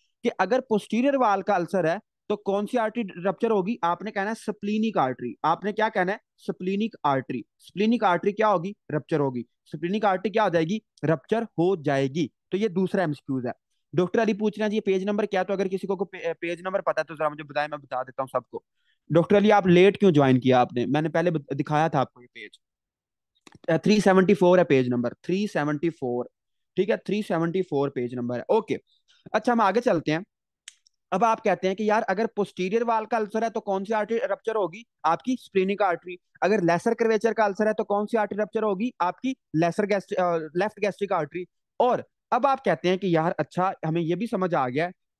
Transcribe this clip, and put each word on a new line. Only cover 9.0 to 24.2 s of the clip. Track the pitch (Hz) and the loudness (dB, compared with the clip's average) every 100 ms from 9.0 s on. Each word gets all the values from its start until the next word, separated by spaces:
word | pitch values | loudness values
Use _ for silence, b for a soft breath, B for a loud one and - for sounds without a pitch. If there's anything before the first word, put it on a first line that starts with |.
| - 156 | -2 0
होगी। | 139 123 - _ _ | 0 -4 -10 _ _
स्प्लेनिक | 151 170 208 | -8 -4 0
आर्टरी | 208 185 214 | 0 0 -2
क्या | 214 | 0
हो | 202 | 2
जाएगी? | 165 160 214 - _ | 2 0 -4 -8 _
रप्चर | 143 160 - 220 | -2 -2 -2 -4
हो | 226 - 175 185 | -2 0 0 0
जाएगी। | 143 139 139 135 127 - _ | 0 0 0 -2 -4 -6 _
तो | 190 | -4
ये | 214 | -2
दूसरा | 170 185 196 | 0 -2 0
एमसीक्यूज़ | 170 139 - 131 120 | -2 -4 -6 -4 -4
है। | - _ _ _ | -8 _ _ _
डॉक्टर | 147 180 240 | -2 0 2
अली | 220 | 0
पूछ | 202 214 196 | 0 -2 -2
रहे | |
हैं | 214 | -2
जी | 214 | -2
ये | |
पेज | 202 190 | 0 0
नंबर | 196 208 - | 0 -2 -2
क्या | 185 | -2
है? | |
तो | 185 | -2
अगर | 190 190 | -2 -2
किसी | 185 185 | -4 -4
को, | 190 | -4
को | |
पे-, | 196 - 165 160 | -6 -6 -6 -6
पेज | 170 170 | -6 -6
नंबर | 185 190 | -4 -2
पता | 175 156 | -2 -2
है | |
तो | 156 | -4
जरा | 156 156 | -4 -4
मुझे | 151 | -6
बताएं, | 147 143 151 | -8 -6 -4
मैं | 151 | -8
बता | 135 127 | -8 -8
देता | 127 - | -8 -8
हूँ | 131 | -6
सबको। | 127 - 113 - _ _ _ - | -6 -6 -10 -14 _ _ _ 0
डॉक्टर | 156 165 208 | 2 4 4
अली | 208 | 6
आप | 208 185 | 4 6
लेट | 175 196 196 | 6 6 6
क्यों | 196 | 4
ज्वाइन | 147 135 127 | 6 6 4
किया | 123 123 | 4 4
आपने? | 123 123 120 | 2 0 -2
मैंने | 143 160 | 0 0
पहले | 165 175 | 0 0
बत-, | 160 139 | -2 -4
दिखाया | 147 151 151 160 | -6 -2 0 0
था | 151 | 0
आपको | 123 123 | -2 -6
ये | 120 | -20
पेज, | 117 107 - _ _ _ _ _ _ _ _ - - - | -20 -20 -20 _ _ _ _ _ _ _ _ -20 -10 -2
अ, | 160 | 0
थ्री | - 214 | 2 4
सेवेंटी | 196 190 | 6 6